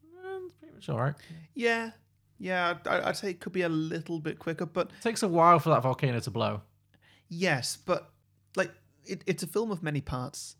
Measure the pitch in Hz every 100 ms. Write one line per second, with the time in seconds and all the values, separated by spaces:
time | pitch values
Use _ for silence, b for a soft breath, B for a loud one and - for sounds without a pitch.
0 | 311 349 370 381 370 - 320 - - 117
1 | 131 147 B 165 B - 233 226 226 -
2 | _ _ _ _ 180 185 175 175 - 180
3 | - - 202 175 - 185 175 160 160 165
4 | 160 165 156 - - 160 170 180 - -
5 | 233 233 208 165 165 170 156 135 123 127
6 | 139 120 113 95 107 107 - _ _ _
7 | b b b 170 180 139 - - - 175
8 | - _ _ _ _ - 170 - _ _
9 | - 190 - 180 175 208 226 185 160 147
10 | - 131 123 - - -